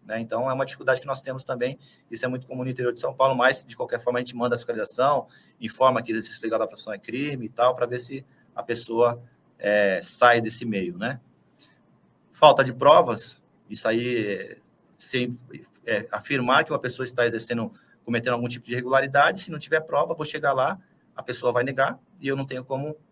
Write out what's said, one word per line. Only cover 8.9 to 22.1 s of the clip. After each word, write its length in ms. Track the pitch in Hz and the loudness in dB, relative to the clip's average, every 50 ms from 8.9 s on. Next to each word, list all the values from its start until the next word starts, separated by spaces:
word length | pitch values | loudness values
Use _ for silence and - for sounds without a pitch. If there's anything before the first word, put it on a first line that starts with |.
| 113 113 120 120 120 120 - - _ _ _ _ _ | 2 4 4 4 4 0 -10 -20 _ _ _ _ _
é, 420 | _ - 101 104 104 101 98 95 90 - | _ 0 2 4 4 4 4 2 0 -4
sai 380 | - - - 123 120 120 117 | -6 0 6 6 6 6 6
desse 220 | 110 110 - - 123 | 2 -2 -6 -6 -4
meio, 320 | 117 107 98 92 87 87 | -4 -4 -2 -4 -4 -6
né? 240 | 87 107 120 135 131 _ _ _ _ _ _ _ _ - _ _ _ _ _ _ _ _ _ _ _ _ _ | -6 -6 -6 -6 -8 _ _ _ _ _ _ _ _ -20 _ _ _ _ _ _ _ _ _ _ _ _ _
Falta 320 | _ - - 147 135 135 135 | _ 8 8 8 8 8 4
de 80 | 127 | 0
provas, 680 | 123 127 131 143 156 180 170 131 110 101 - - - _ _ _ _ _ _ | 0 4 6 8 8 8 8 6 2 -2 -2 -6 -6 _ _ _ _ _ _
isso 200 | _ 104 - - | _ -10 -4 -2
aí, 400 | 113 110 117 120 123 123 117 107 | 0 0 0 0 -2 -2 -2 -2
é, 300 | 104 98 92 98 - - _ _ _ _ _ _ _ _ | -4 -4 -6 -8 -12 -16 _ _ _ _ _ _ _ _
sem, 420 | _ - - - 127 123 120 123 - - - - - - - - - _ | _ -10 -4 -2 -2 -2 -4 -6 -10 -14 -18 -20 -20 -20 -20 -20 -14 _
é, 220 | 117 110 104 98 - | -4 -4 -4 -4 -4
afirmar 540 | - 104 - - 147 131 123 123 131 147 160 | -8 -8 -6 -4 -2 -2 0 2 2 2 2
que 60 | 151 | 2
uma 80 | 151 139 | -4 -6
pessoa 260 | - 123 117 - 131 | -4 -4 -4 -4 -6
está 200 | 123 - - 120 | -6 0 0 0
exercendo, 460 | 117 113 113 - - 120 117 113 110 - _ _ _ _ _ _ | 0 0 -2 -6 -4 -4 -4 -4 -6 -8 _ _ _ _ _ _
cometendo 300 | - 120 117 113 127 123 | -4 -4 -2 0 0 -2
algum 140 | 120 120 | -2 -2
tipo 180 | 120 123 120 - | -4 -6 -8 -8
de 80 | - 120 | -6 -6
irregularidade, 680 | 123 123 127 135 135 139 135 135 143 143 170 196 190 | -6 -2 2 2 2 2 4 4 4 4 4 4 -2
se 100 | - - | -6 -8
não 80 | 160 147 | -8 -10
tiver 200 | - - 160 156 | -6 -2 -2 -2
prova, 320 | 156 - - 143 151 147 143 | -2 0 0 0 0 0 -2
vou 120 | 147 151 | -6 -6
chegar 280 | 147 - 151 147 143 139 | -6 -6 -2 0 0 2
lá, 260 | 131 127 151 202 190 _ _ _ _ _ _ _ | 2 0 0 -2 -6 _ _ _ _ _ _ _
a 80 | - - | -14 -10
pessoa 300 | - 123 - - 123 117 | -8 -6 -2 0 2 2
vai 100 | 120 123 | 2 0
negar 360 | 135 135 135 135 - 240 - _ _ | 0 0 0 0 0 -2 -6 _ _